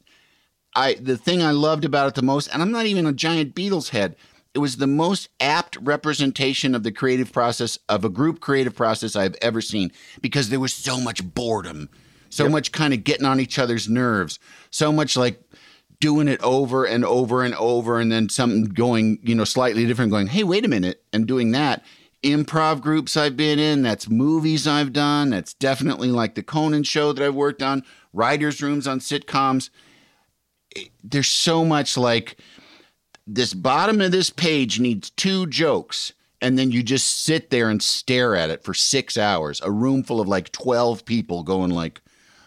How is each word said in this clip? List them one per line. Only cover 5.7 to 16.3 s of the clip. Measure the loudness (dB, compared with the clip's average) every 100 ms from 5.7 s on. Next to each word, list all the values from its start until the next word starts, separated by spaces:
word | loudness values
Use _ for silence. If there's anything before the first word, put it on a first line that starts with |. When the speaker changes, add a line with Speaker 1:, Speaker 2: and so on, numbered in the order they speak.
| -6
Speaker 1:
representation | -4 -2 -2 0 0 0 -2 0 0 0
of |
the | -2
creative | -2 0 0 0
process, | 0 0 0 -4 -6 -2
of | -2
a | 0
group | 0 0 -2
creative | 0 0 0 0
process | -2 0 -2 -2
I've | -2 0
ever | -2 0
seen, | -2 -2 -2 -6 -20 -8
because | -4 -2 0
there | -2
was | -2
so | -4 -4 -2
much | -4 -6
boredom, | -8 -4 -2 -2 -4 -12 -14 -18 -20 _ _
so | -2
Speaker 2:
Yep. | 2
Speaker 1:
much | 2 -2
kind | -2 0
of | 0 0
getting | 0 2
on | 0
each | 0 -2
other's | 0 -2 0
nerves, | 0 2 0 -2 -8 -20 -20 -10
so | -2 2
much, | 2 2 0
like, | 0 -2 _ -20 -20 -20 _ _
doing | 0 2
it | 2